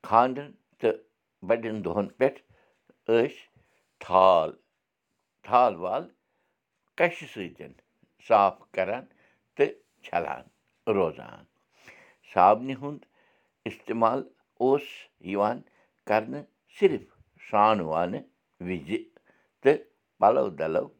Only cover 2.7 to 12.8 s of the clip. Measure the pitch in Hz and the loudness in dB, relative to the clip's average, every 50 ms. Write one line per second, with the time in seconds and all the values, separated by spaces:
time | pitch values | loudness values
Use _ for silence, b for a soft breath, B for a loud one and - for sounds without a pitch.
2.7 | _ _ _ _ _ _ _ - 113 117 120 147 - - - _ _ _ _ _ | _ _ _ _ _ _ _ 0 2 2 2 0 -4 -14 -20 _ _ _ _ _
3.7 | _ _ _ _ _ _ - - 90 92 92 95 92 85 78 78 - _ _ _ | _ _ _ _ _ _ -8 0 4 6 6 6 6 4 2 -2 -8 _ _ _
4.7 | _ _ _ _ _ _ _ _ _ _ _ _ _ _ _ - 113 123 123 117 | _ _ _ _ _ _ _ _ _ _ _ _ _ _ _ 0 2 2 2 2
5.7 | 95 80 87 90 107 139 175 - _ _ _ _ _ _ _ _ _ _ _ _ | 0 -4 -8 -6 -6 -6 -8 -10 _ _ _ _ _ _ _ _ _ _ _ _
6.7 | _ _ _ _ _ - 160 175 175 - 156 127 - 113 95 82 - - 78 69 | _ _ _ _ _ -2 -2 -2 -2 -8 -18 -16 -12 -12 -12 -12 -12 -18 -20 -20
7.7 | 65 _ _ _ _ _ _ _ _ _ _ - 113 104 101 95 - - - _ | -20 _ _ _ _ _ _ _ _ _ _ 2 4 4 4 2 0 -4 -20 _
8.7 | - 98 92 92 107 123 131 _ _ _ _ _ _ _ _ _ _ - - - | -6 -6 -4 -4 -4 -8 -10 _ _ _ _ _ _ _ _ _ _ -2 -2 -2
9.7 | - _ _ _ _ _ _ - - 87 82 73 - - - _ _ _ _ _ | -2 _ _ _ _ _ _ -6 -6 -6 -4 -4 -10 -12 -14 _ _ _ _ _
10.7 | _ _ _ - 107 98 90 80 - - - - - - - _ _ _ _ b | _ _ _ -2 0 0 0 -2 -4 -10 -18 -20 -20 -20 -20 _ _ _ _ b
11.7 | b b b b b b b b b b b - - 98 90 98 107 110 123 135 | b b b b b b b b b b b -6 2 4 6 6 6 4 0 -10
12.7 | 135 117 | -10 -10